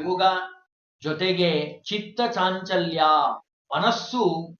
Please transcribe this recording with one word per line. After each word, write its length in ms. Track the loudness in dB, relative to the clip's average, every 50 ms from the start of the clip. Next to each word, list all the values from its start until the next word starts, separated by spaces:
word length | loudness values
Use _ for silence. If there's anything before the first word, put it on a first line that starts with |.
ಯೋಗ, 200 | 0 -2 0 2 4 2 2 2 -2 -6 -10 -18 _ _ _ _ _ _ _ _ -6
ಜೊತೆಗೆ 760 | -6 -4 -2 0 0 2 2 2 2 2 0 -2 -4 -8 -12 -10
ಚಿತ್ತ 380 | -8 -6 -6 -6 -6 -4 -2 -2 -2
ಚಾಂಚಲ್ಯ, 720 | 0 0 0 0 0 -2 -4 -2 -2 0 0 0 0 2 4 4 6 4 4 2 -2 -4 -12 _ _ _ _ -6 -4
ಮನಸ್ಸು 800 | 0 2 2 0 0 -2 -4 -2 0 2 2 0 -2 -6 -10 -8 -2